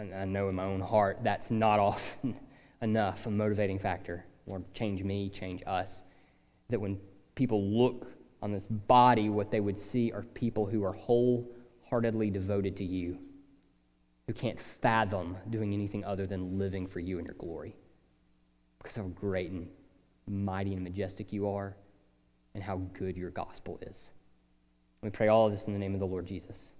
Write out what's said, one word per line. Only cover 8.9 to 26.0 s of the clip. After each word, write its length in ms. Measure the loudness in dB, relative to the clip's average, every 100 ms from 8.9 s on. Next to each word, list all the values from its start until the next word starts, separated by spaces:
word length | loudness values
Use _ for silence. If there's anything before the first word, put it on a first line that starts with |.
| 10 10 8 4
what 200 | 2 2
they 100 | 2
would 180 | 2 -2
see 340 | -2 0 0
are 100 | -2
people 440 | -10 -2 0 0 0
who 180 | 0
are 80 | 0
wholeheartedly 1400 | -2 2 4 6 2 -2 -12 -20 _ -2 0 2 2 0
devoted 460 | 0 0 0 0 -2
to 80 |
you, 340 | -4 -2 -2 -6 -10 -20 -20 _ _ _ _ _ _ _ -8
who 80 |
can't 260 | -4 -4 -4
fathom 760 | -12 0 4 4 2 0 -4 -8 -6
doing 220 | -2 0
anything 320 | 0 -2 -4
other 220 | -4 -4 -4
than 320 | -4 -4 -2
living 280 | -2 -2 -6
for 140 | -6
you 180 | -6 -6
and 80 | -6
your 100 | -10
glory, 380 | -10 -10 -12 -16 -20 _ _ _ _ _ _ _ _ _
because 180 | -14 -8
how 80 |
great 460 | -8 -4 -2 -2 -2
and 180 | -6 -10 -14 -20 _ _ _ -8
mighty 480 | -4 -2 -2 -2
and 80 | -4
majestic 500 | -6 -4 -6 -6 -8
you 160 | -4 -2
are, 280 | -2 -6 -10 -20 _ _ _ _ _ _
and 80 | -12
how 140 | -6 -4 -6
good 240 | -6 -6 -6
your 140 | -6
gospel 480 | -6 -8 -10 -12 -12
is. 300 | -12 -16 -20 -20 _ _ _ _ _ _ _ _
We 80 | -8
pray 180 | 2 6
all 180 | 8 6
of 60 |
this 140 | 2 -2
in 60 |
the 60 | -4
name 160 | -2
of 60 | -2